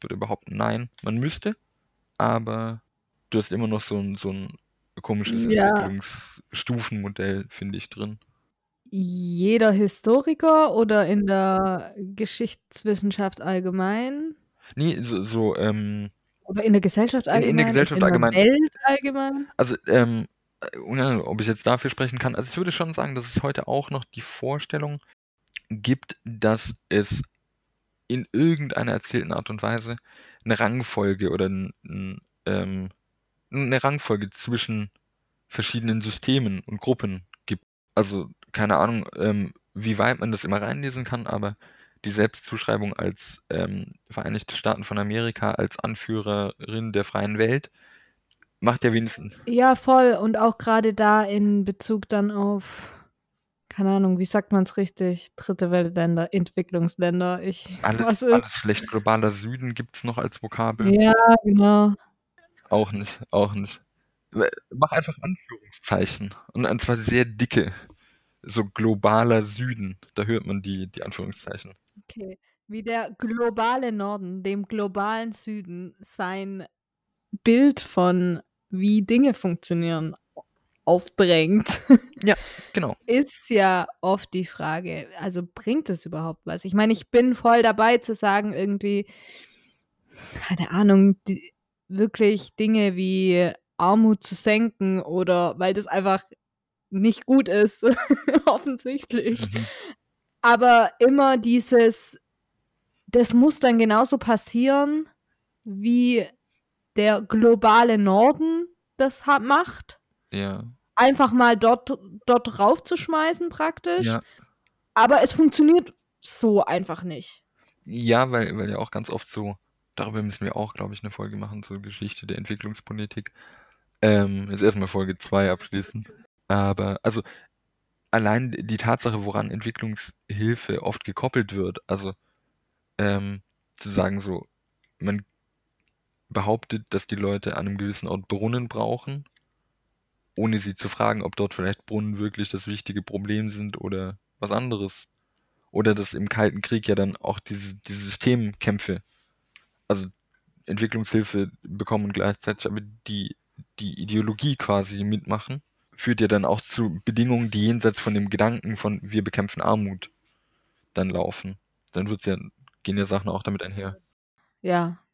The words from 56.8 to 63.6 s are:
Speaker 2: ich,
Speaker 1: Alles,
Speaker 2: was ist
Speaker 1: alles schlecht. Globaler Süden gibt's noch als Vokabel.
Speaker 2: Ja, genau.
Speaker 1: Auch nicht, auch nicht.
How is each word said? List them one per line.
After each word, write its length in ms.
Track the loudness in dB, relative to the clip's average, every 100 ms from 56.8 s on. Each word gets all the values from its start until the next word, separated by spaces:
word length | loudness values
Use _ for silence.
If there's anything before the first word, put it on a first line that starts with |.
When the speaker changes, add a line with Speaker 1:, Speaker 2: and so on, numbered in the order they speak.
| -2 0 0 0 -2 -2
Speaker 2:
ich, 240 | -6 -8 -14 -4
Speaker 1:
Alles, 180 | -2 0 0
Speaker 2:
was 160 | 2
ist 120 | 4
Speaker 1:
alles 200 | 4 2
schlecht. 340 | -4 0 -2 -2
Globaler 440 | -2 2 2 2
Süden 420 | 0 -8 -8 -6 -8
gibt's 280 | -10 -8
noch 140 | -6 -4
als 240 | -6 -8
Vokabel. 520 | -10 -2 -2 2 4
Speaker 2:
Ja, 200 | 6 8 8 8 6
genau. 500 | 6 6 8 8 6 2 _ _ _ _ _ _ _
Speaker 1:
Auch 220 | 0 0
nicht, 280 | -4 -8 -12 -2
auch 220 | 0 2
nicht. 280 | -2